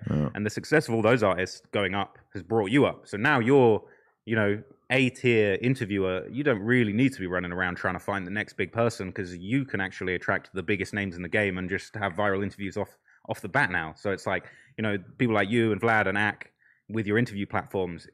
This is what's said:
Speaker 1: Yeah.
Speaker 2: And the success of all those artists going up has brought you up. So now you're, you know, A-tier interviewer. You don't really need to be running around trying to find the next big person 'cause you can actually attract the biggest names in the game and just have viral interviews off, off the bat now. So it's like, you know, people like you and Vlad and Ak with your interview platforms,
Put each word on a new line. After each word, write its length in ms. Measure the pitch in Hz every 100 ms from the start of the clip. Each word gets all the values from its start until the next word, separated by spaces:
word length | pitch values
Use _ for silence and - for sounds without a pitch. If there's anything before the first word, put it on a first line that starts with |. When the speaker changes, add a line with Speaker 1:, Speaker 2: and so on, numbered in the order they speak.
| -
Speaker 1:
Yeah. 220 | 76 73
Speaker 2:
And 120 | - 104
the 40 |
success 360 | - - 151 151
of 60 |
all 80 | 113
those 200 | 107 123
artists 360 | 104 90 92 - -
going 220 | 104 95 101
up 220 | 95 - _
has 80 | 101
brought 260 | 82 113 98
you 160 | 139 107
up. 200 | - -
So 80 | 101
now 240 | 131 143
you're, 420 | 113 139 123 101 - - _ _ -
you 100 | 110
know, 260 | 104 104 - - -
A-tier 680 | 127 127 - 127 113 104 95
interviewer. 640 | 123 135 101 101 92 92 -
You 140 | 120
don't 160 | 147 110
really 300 | 104 123 110
need 200 | 104 135
to 60 | 135
be 60 | 90
running 240 | 90 90
around 220 | 87 90
trying 200 | 90 98
to 60 | 90
find 240 | - 98 90
the 40 |
next 220 | 104 104 -
big 160 | 92
person 380 | 113 117 - 95
'cause 240 | - 90 90
you 280 | 92 131
can 160 | 135 98
actually 340 | 95 - 92
attract 360 | 87 - 95 -
the 80 | 92
biggest 320 | 87 104 92
names 220 | 104 98 85
in 60 |
the 60 | 90
game 300 | 107 101 92
and 100 | 90
just 260 | 92 - 110
have 160 | 101
viral 280 | 90 104 98
interviews 320 | 101 - 98 95
off, 200 | 101 _ _ _ -
off 120 | 113
the 80 | 104
bat 220 | 135 123
now. 200 | 90 80 -
So 160 | 104
it's 140 | 92 -
like, 200 | 92 - - _ -
you 40 |
know, 160 | 110 101 92 -
people 160 | 123
like 160 | 107 101
you 220 | 120 113
and 80 | 101
Vlad 260 | 117 110 98
and 100 | 101
Ak 360 | 104 101 - _ _ _ -
with 200 | 107 101
your 100 | 107
interview 260 | 120 98
platforms, 640 | 98 101 87 101 90 82 -